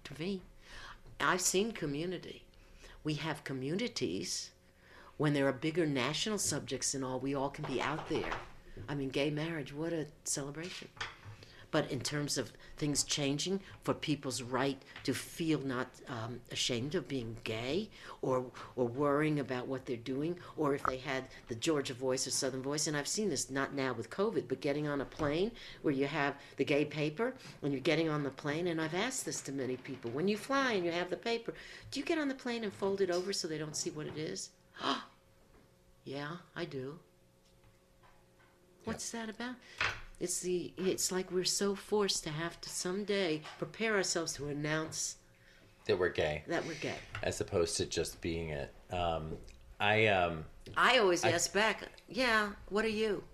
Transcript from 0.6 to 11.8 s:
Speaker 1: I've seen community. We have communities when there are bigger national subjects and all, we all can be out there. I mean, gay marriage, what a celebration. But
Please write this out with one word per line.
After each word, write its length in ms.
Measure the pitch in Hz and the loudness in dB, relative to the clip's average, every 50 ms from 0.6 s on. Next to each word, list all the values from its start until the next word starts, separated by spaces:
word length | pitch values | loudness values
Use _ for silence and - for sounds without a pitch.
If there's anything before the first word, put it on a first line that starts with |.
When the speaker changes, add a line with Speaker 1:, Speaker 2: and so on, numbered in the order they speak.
| - - - - - - - - - - - - | -18 -16 -14 -14 -14 -14 -16 -16 -18 -10 -2 2
Speaker 1:
I've 200 | 135 143 170 185 | 4 4 4 4
seen 320 | 185 - - 185 208 233 | 4 4 4 4 4 2
community. 680 | 202 - 175 147 139 143 165 185 180 160 - - - - - - - - - - - - - - - - - | 0 -2 -2 -2 -2 -2 -2 -4 -4 -6 -8 -10 -12 -14 -16 -20 -20 -20 -20 -20 -20 -20 -20 -20 -14 -6 -2
We 100 | 151 156 | -2 -2
have 280 | 147 151 160 147 - - | 0 0 -2 -2 -2 -4
communities 1040 | - 139 131 131 139 165 202 247 226 - - - 90 85 95 85 - - - - - - - - - - - - - - - - - - | -6 -4 -2 -2 -2 0 0 0 -2 -2 -2 -2 0 0 -2 -2 -2 -4 -4 -6 -8 -12 -20 -20 -20 -20 -20 -20 -20 -20 -20 -20 -10 -2
when 160 | - 143 151 | 2 2 4
there 160 | 147 143 139 135 | 4 6 4 4
are 40 | |
bigger 340 | 127 127 - 156 151 180 170 | 4 2 0 0 2 2 2
national 520 | 151 143 131 120 135 156 - - 220 214 196 | 4 4 2 2 2 2 0 0 0 0 0
subjects 560 | - - 165 139 117 - 139 127 - - - | 0 0 0 -2 -2 -4 -4 -2 0 0 0
and 100 | 135 135 | 0 -2
all, 140 | 127 127 127 | -2 -2 -2
we 160 | 127 139 139 | 0 0 0
all 140 | 139 135 143 | 2 0 0
can 140 | - - 151 | -2 -4 -4
be 160 | 143 135 - | -2 0 0
out 280 | - 131 147 - - - | 0 0 0 -2 -2 -2
there. 220 | 160 120 90 85 87 - - - - - - - - - 101 110 | 0 0 0 0 -4 -4 -6 -10 -14 -16 -16 -14 -12 -10 -8 -6
I 60 | 147 | -4
mean, 140 | 143 135 131 | -4 -2 -2
gay 220 | 127 147 139 156 | 0 2 2 2
marriage, 420 | 151 151 151 165 170 156 131 139 | 2 0 -2 -2 -4 -4 -6 -6
what 200 | 143 143 160 165 | -6 -6 -4 -2
a 140 | 170 165 147 151 - - - | -2 -2 -4 -4 -8 -8 -6
celebration. 640 | - - 147 139 143 143 156 165 185 175 - - - - - - - - - - - - - - - - - - - | -4 -2 -2 -4 -6 -6 -8 -8 -8 -8 -10 -12 -12 -10 -10 -10 -10 -10 -12 -14 -16 -16 -16 -16 -18 -18 -20 -6 0
But 200 | - 151 | 2 2